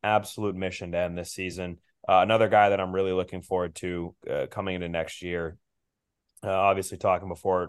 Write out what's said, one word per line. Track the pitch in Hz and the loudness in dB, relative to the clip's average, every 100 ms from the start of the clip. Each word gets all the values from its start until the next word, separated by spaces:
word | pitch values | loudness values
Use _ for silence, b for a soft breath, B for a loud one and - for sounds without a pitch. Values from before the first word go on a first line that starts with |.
absolute | 104 107 104 - 104 92 | 0 2 0 -4 -6 -4
mission | 95 90 90 | -6 -6 -6
to | 85 | -2
end | 87 87 | -2 -4
this | 87 | -10
season. | - 92 85 90 85 _ _ - | -8 -8 -6 -8 -10 _ _ 2
Uh, | 92 | 4
another | 95 113 110 | 6 4 6
guy | 107 104 | 6 6
that | 98 | 4
I'm | 92 | 0
really | 92 95 | 0 0
looking | 92 90 92 | 0 -2 -6
forward | 85 95 87 80 | -4 -4 -4 -6
to, | 92 87 85 - - | -6 -6 -6 -10 -6
uh, | 71 65 | -4 -4
coming | - 95 | -6 -6
into | 90 87 | -6 -4
next | 85 80 - | -4 -4 -8
year. | 90 87 82 - _ _ _ _ _ _ _ _ | -8 -6 -6 -10 _ _ _ _ _ _ _ _
Uh, | 101 | -4
obviously | 95 98 95 95 95 | 2 4 2 -2 -4
talking | 104 90 92 | 0 0 -2
before, | 85 98 92 | -6 0 0